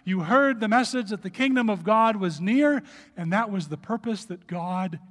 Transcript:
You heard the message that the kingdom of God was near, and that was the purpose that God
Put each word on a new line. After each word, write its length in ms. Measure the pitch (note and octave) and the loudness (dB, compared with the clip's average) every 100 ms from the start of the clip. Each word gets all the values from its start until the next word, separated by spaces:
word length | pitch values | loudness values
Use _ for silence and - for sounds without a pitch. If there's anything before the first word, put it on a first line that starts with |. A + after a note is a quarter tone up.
You 160 | - F#3+ | -4 -4
heard 400 | D#3+ B3+ C#4 A#3 | 2 4 4 2
the 80 | G#3+ | 2
message 420 | A#3 B3+ B3+ G3+ | 2 2 -2 -4
that 120 | G#3 | -6
the 80 | F#3+ | -8
kingdom 380 | F#3 C4+ B3+ A3+ | -2 0 2 2
of 140 | G3 | 0
God 320 | E3 A3 A3+ | 2 4 4
was 260 | G#3+ F#3 D3+ | 2 -2 -2
near, 440 | F#3 B3+ D4 C#4+ - - - - | 0 4 4 2 -2 -16 -20 -8
and 160 | E3 | -2
that 180 | G3 A3+ | 0 0
was 160 | G3 D3 | -4 -6
the 100 | D3+ | -10
purpose 500 | - A3+ A#3 G#3+ - | -6 -6 -4 -6 -8
that 200 | F3 - | -14 -10
God 540 | F3 F3 F#3 F#3 D#3+ - | -8 -4 -4 -4 -6 -14